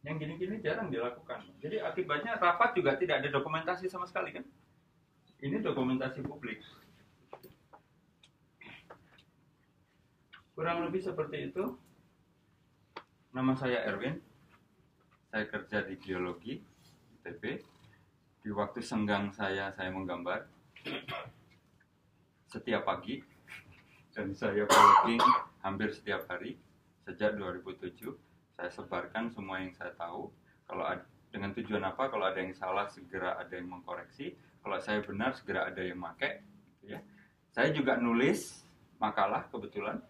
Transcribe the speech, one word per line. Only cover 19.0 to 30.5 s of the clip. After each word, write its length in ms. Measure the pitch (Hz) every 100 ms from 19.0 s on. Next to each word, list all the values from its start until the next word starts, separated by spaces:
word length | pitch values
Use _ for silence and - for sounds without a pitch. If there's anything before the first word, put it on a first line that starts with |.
| 104 101 101
saya, 400 | - 101 98 98 95
saya 160 | 92
menggambar. 560 | 95 92 87 87 92 - - _ - - 135 - - - - - _ _ _ _ _ _ _ _ _ _
Setiap 400 | 113 - 104 -
pagi. 320 | 92 - 135 - - - - - - - - - -
Dan 160 | 101
saya 320 | 98 110 101 104
blogging 560 | - - - 113 117 110 - - -
hampir 320 | 98 98 107
setiap 320 | - 104 95 -
hari. 320 | 90 110 - - _ _ _ -
Sejak 320 | 90 107 104
dua 160 | 95
ribu 240 | 90 92 90
tujuh, 400 | 90 - 110 - - - _ -
saya 160 | 87
sebarkan 560 | - - 87 90 110 117
semua 320 | 110 98 95
yang 160 | 92 90
saya 160 | 87
tahu. 400 | - 85 90 135 - _